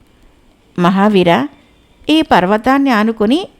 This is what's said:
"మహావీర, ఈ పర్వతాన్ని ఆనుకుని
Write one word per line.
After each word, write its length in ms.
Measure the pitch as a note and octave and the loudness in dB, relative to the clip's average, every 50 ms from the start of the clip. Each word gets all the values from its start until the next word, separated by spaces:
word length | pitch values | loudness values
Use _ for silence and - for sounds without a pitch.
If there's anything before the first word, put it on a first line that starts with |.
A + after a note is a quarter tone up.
| _ _ _ _ _ _ _ _ _ _ _ _ _ _ - - | _ _ _ _ _ _ _ _ _ _ _ _ _ _ -6 -2
"మహావీర, 680 | F3 F3 F#3+ G3 G3 G#3+ G#3 F#3 F3 E3+ E3+ A3+ C#4 D4 - _ _ _ _ _ _ _ _ _ - - | 0 0 2 2 0 2 2 2 2 2 0 0 -2 -6 -10 _ _ _ _ _ _ _ _ _ -4 -2
ఈ 120 | D4+ D#4+ | 0 0
పర్వతాన్ని 680 | D#4 - B3+ F3 F3+ F#3 G#3+ A3 A#3+ B3+ C4+ C#4 C#4 C4+ | 0 2 0 0 2 0 -2 -2 0 0 0 0 0 0
ఆనుకుని 580 | A#3+ G#3 G#3+ A3+ A3+ - G#3 G#3+ C4+ F4 G4+ - _ | 0 0 0 -2 -2 -2 -2 -2 -2 -2 -4 -8 _